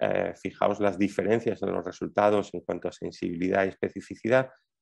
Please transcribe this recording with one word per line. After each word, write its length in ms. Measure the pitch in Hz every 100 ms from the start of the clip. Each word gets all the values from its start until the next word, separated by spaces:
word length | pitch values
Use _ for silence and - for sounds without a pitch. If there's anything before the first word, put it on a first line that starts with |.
eh, 320 | - 95 92 -
fijaos 440 | 95 - 101 104
las 180 | 101 87
diferencias 640 | 101 - 95 113 117 98
en 100 | 95
los 140 | 92 87
resultados 680 | - 92 - 104 104 95
en 80 | 87
cuanto 260 | - 87 87
a 40 |
sensibilidad 720 | - 87 85 92 85 90 98 95
y 40 |
especificidad, 800 | - 98 95 - - 110 127 131 - _ _